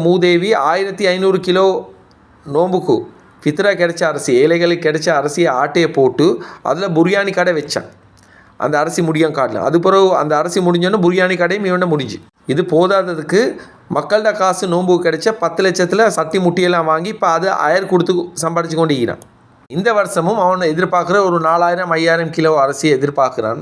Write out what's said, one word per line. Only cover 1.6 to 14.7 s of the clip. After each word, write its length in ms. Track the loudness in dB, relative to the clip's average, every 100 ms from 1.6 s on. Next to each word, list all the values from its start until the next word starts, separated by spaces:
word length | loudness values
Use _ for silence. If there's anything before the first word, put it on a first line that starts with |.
| 2 0 -6 -18 _ _ _ _ -6
நோம்புக்கு 520 | -2 0 0 0 -2 -2 -16 -20 _
ஃபித்ரா 300 | -4 0 0 0
கிடைச்ச 220 | -2 -2 -4
அரிசி, 200 | -2 0 2
ஏழைகளுக்கு 440 | 4 2 2 0 0
கிடைச்ச 220 | 0 0 0
அரிசியை 320 | 0 0 0 0
ஆட்டையை 300 | 0 0 0 2
போட்டு 280 | 2 4 2 0 -6 -8 -4
அதுல 240 | -2 0 2
பிரியாணி 340 | 2 2 0 0
கடை 160 | 0 -2
வச்சான். 280 | -4 -6 -8 -16 _ _ _ -20 -20 -6
அந்த 180 | -2 -2
அரிசி 220 | -2 -2
முடியாம 340 | 0 0 0 0
காட்டல. 240 | -2 -2 0
அது 80 | 2 4
பிறகு 240 | 4 4 4
அந்த 120 | 2 2
அரிசி 220 | 0 0 0
முடிஞ்சோன்னு 380 | 0 0 2 2
பிரியாணி 300 | 2 0 0
கடையும் 320 | -2 -2 -2
இவன்ட 160 | -2 0
முடிஞ்சு. 240 | -2 -4 -10 -16 _ -4
இது 80 | -2 0
போதாததுக்கு 640 | 2 2 2 -2 -6 -2 0 0 -4 -14 -20 -8 -6
மக்கள்கிட்ட 360 | -2 0 0 0
காசு 260 | 0 -2 -2